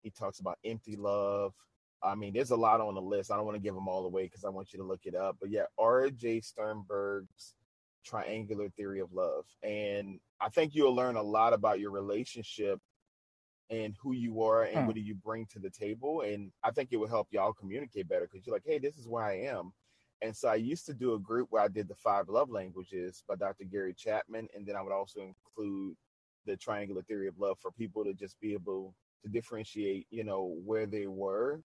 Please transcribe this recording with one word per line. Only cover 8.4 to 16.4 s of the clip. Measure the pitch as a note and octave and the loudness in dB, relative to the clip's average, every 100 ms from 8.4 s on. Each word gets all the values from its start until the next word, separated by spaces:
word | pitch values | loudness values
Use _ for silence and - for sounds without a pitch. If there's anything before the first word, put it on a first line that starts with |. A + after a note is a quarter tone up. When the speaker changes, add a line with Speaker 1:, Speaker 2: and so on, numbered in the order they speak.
| G#2 G#2 G2+ | -4 -4 -4
Speaker 1:
Theory | - G2 G2 | -4 -6 -4
of | F2+ | -4
Love. | F2+ F2 D2 - _ | 0 0 0 -6 _
And | G#2+ G#2 G#2 G2+ G2 F#2+ _ _ | -4 -2 -2 -2 -4 -12 _ _
I | G#2 | 0
think | E3+ D#3 | 2 2
you'll | D3+ C3+ | 6 6
learn | B2+ B2+ A#2 | 8 2 2
a | |
lot | G#2 G#2+ A#2 | 2 6 8
about | A2+ G#2+ G2 | 8 6 4
your | G2+ | 0
relationship | G2 G2 G#2 B2 A#2+ G#2 - G2+ F#2+ _ _ _ _ _ _ _ _ _ | -2 0 -2 -2 -8 -10 -2 0 0 _ _ _ _ _ _ _ _ _
and | A2+ G#2+ G#2 | -6 -4 -6
who | C#3 | -4
you | B2+ A#2 A2 | -2 -2 2
are | A2 A2+ | 6 6
and | A2 A2 | 6 2
Speaker 2:
Huh. | A#2+ | 2
Speaker 1:
what | A2 | 0
do | |
you | G#2 | -4
bring | G2+ G#2 A2+ A2+ | -6 -6 -6 -8
to | G#2 | -8
the | F#2+ | -10
table. | - G#2 A2+ C#3 D#3+ | -6 -6 -4 -2 -2
And | G#2 G#2 | -2 -4